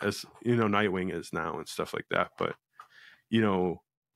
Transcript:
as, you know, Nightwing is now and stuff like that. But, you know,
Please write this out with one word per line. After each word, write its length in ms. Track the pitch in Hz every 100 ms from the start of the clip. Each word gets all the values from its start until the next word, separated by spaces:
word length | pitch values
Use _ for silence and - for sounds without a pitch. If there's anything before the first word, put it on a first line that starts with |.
as, 240 | 101 98 - -
you 100 | 120
know, 120 | 117 107
Nightwing 440 | 101 104 92 92
is 200 | 82 -
now 260 | 87 82 78
and 100 | 78
stuff 240 | - 82
like 140 | - -
that. 200 | 50 - -
But, 160 | 50 - _ - - - - - _
you 100 | 113
know, 420 | 107 95 90 80 _ _ _